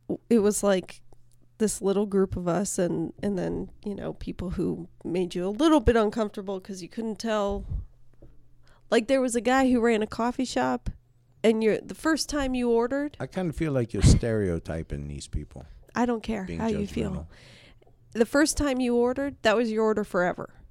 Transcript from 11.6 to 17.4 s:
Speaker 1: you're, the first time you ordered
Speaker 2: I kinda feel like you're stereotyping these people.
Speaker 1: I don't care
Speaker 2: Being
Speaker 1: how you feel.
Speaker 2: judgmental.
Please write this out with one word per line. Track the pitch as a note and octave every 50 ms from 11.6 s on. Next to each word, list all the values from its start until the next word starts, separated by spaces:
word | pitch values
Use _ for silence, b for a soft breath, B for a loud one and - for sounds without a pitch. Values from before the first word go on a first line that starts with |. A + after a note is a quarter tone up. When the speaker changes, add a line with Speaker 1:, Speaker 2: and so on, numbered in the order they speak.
Speaker 1:
you're, | A3 G#3+ F3+ -
the | - - -
first | - - D#4+ D#4+ - - -
time | D4 D4 C4+ C4 B3+
you | B3 A#3+ A#3+
ordered | A#3 A#3 A#3 A#3+ C4+ C#4 C#4+ D4 - -
Speaker 2:
I | C3
kinda | - - F#3 F#3 E3
feel | - - E3+ D#3
like | C3+ B2+ A#2 -
you're | - G2+
stereotyping | G2+ B2+ A#2 A2 A#2+ A#2 A2 G#2+ G2+ F2+ E2 E2 - - D#2 E2 D#2 - C#2+ C#2+ D2 C#2+
these | D2 C#2+ - -
people. | - D2+ D2 - - - - - - - - _ -
Speaker 1:
I | A3 B3
don't | B3 A#3+ A3
care | - A3+ A3+ G3+ F#3+
Speaker 2:
Being | F3+ E3+ -
Speaker 1:
how | A3
you | A3+ G#3 G#3 G#3
feel. | G3 - - G#3+ G3+
Speaker 2:
judgmental. | - - D#2+ - b b